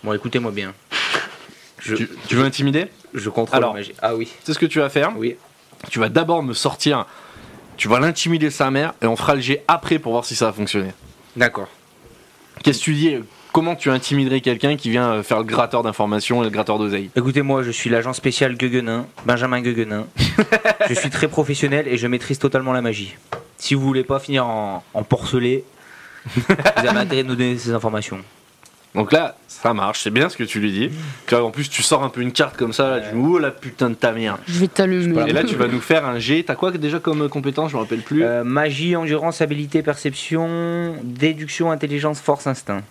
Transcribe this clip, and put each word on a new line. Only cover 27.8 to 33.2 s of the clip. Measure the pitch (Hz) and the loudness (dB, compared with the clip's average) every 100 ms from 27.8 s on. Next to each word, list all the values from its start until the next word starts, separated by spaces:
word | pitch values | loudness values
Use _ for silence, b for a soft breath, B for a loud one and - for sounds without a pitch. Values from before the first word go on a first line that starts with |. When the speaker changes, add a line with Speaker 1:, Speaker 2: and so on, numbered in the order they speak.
| 110 107 107 95 95 - _ _ - _ _ | 0 -2 -6 -10 -14 -20 _ _ -20 _ _
Speaker 2:
Donc | - 107 | -2 4
là, | 156 156 - _ | 4 2 -6 _
ça | - 117 | -4 -2
marche, | 110 98 107 | 0 0 -2
c'est | 107 | 0
bien | 110 - | 2 0
ce | - | -2
que | |
tu | 113 107 | -6 -2
lui | 104 | 0
dis. | 95 123 151 156 131 - | 0 -2 -4 -12 -12 2
Tu | |
vois, | 120 | 2
en | 117 | 2
plus, | 135 143 | -2 -4
tu | - | -2
sors | - 151 | 2 2
un | 135 | 2
peu | 123 | -2
une | 123 | -2
carte | 120 139 - | 0 0 0
comme | 120 | -4
ça, | 110 135 | 2 0
là, | 131 | 0
tu | 104 | -2
dis, | 110 | 0